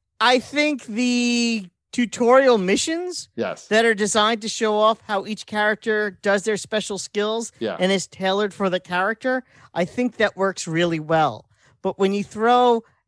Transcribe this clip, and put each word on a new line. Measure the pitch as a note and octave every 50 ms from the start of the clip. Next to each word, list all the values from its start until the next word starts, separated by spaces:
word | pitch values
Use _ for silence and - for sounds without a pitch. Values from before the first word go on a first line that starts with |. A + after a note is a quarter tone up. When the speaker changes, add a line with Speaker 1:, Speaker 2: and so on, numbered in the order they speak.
| _ _ _ -
Speaker 1:
I | A3 A#3+ B3+ C4
think | - - C4+ D4 D4 D4+ D4 B3 -
the | - G3+ A3+ B3 B3 B3 A#3+ A#3+ A#3+ A#3+ A#3+ A#3 A#3 A3+ A3 F#3+ F3 _ _ _ _
tutorial | - - B3 G3+ - - B3 A3+ B3+ C4+ C#4 B3+ A#3+ G#3+
missions | F#3 F#3 G#3+ B3 - E4 D#4+ E4+ F4+ F4+ E4+ - - - _
Speaker 2:
Yes. | - A2 - - - - -
Speaker 1:
that | G#3 A3 A3+
are | A#3 A3
designed | F#3+ G#3+ G3+ - A3 G#3 A3 A#3 G#3+ A3
to | G#3+
show | - - A#3 G#3+ G#3+ G#3
off | G#3+ A3 A3+ - _
how | - G#3+ G3 -
each | G3 G#3+ - -
character | - G#3+ G#3+ G#3 G#3+ G#3+ - - A3+ G#3+ G#3 G#3+ G#3 F#3+ - -
does | G3+ G3 G3+ E3+
their | A3 G#3+
special | G3 - - - G#3+ G3 - G#3 F#3
skills | - - - G#3 G#3 G#3+ A3 A3+ A#3 - - -
Speaker 2:
Yeah. | - G#3+ F#3 E3
Speaker 1:
and | F3+ F#3+ G3
is | F#3 -
tailored | - - - F#3 F#3+ F#3+ G3+ G#3+ G3 -
for | - G3+ F#3+
the | F3 F3+
character, | - - F3 F3+ F#3+ G#3 A3+ - - B3+ B3+ B3+ - _ _ _ - _ -
I | E3+ F#3
think | F3+ - B3 B3 B3 -
that | - G#3+ G3+ -
works | F3+ F#3+ G3 F3+ - -
really | F3 D#3+ E3 F3 F3 E3 D#3+
well. | D3+ D3+ D#3+ D#3+ D#3 C3+ A2 - - _ _ _ _ _ _ _ -
But | - - -
when | G3 G3 G3+
you | G3+ G3+
throw | - - G#3+ A3 A#3+ B3 B3 B3 A#3+ A#3 A3+ A3+ _ _ _ _